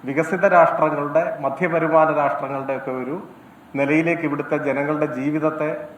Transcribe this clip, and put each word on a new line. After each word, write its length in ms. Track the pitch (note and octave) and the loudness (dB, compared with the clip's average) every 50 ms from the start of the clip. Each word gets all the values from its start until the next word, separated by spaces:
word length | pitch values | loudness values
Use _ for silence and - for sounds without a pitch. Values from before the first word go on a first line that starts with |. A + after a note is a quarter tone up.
| - B2+ | -8 -4
വികസിത 360 | C#3+ D3 D#3+ - G3 F3+ F#3 G3 F3+ | -2 -2 0 0 0 2 2 6 8
രാഷ്ട്രങ്ങളുടെ, 640 | F3 E3 - E3 - D#3 D#3 D3 C#3+ C#3+ C#3+ C#3+ D#3+ F3 E3 D#3+ - C#3+ | 8 6 6 4 2 0 0 0 -2 -4 0 0 0 0 0 -4 -4 -4
മധ്യവരുമാന 640 | C3+ C3+ - F3+ F3 D#3+ - D#3 D#3+ D#3+ D#3+ D#3 D#3 D3+ D3 | -4 -2 -2 -2 0 0 0 0 4 4 4 4 4 2 2
രാഷ്ട്രങ്ങളുടെ 540 | C#3+ C#3 - - C#3+ C3+ C#3 C3+ C3+ C3+ C3+ C3 | 0 0 0 -2 -4 -6 -6 -6 -4 -4 -6 -6
ഒക്കെ 120 | - - B2+ B2+ | -4 -6 -6 -6
ഒരു 140 | B2+ B2+ D3 F#3 A3 - - - - - - - - - - C3+ | -6 -6 -8 -8 -10 -14 -20 -20 -20 -20 -20 -20 -20 -10 -2 -2
നിലയിലേക്ക് 460 | C#3 C#3 D3+ D#3 D#3+ E3+ E3 - D#3 D3 | 0 2 2 2 2 2 -2 -2 -2 -4
ഇവിടുത്തെ 280 | C#3+ C#3+ C#3+ - D#3+ D3 C#3 | -4 -4 -4 -4 -4 -2 -2
ജനങ്ങളുടെ 420 | C#3 C3 C#3+ C#3+ D3 D#3 D3+ D3+ D3 B2+ B2+ | -2 -2 -2 -2 -2 -2 -2 -2 -2 -2 -4
ജീവിതത്തെ 500 | C3+ D3 D3+ D#3 D3+ D#3 D3+ D3+ D3+ D3+ E3 - - - - | -4 -2 -2 0 0 -2 -2 -2 -4 -4 -4 -6 -10 -14 -16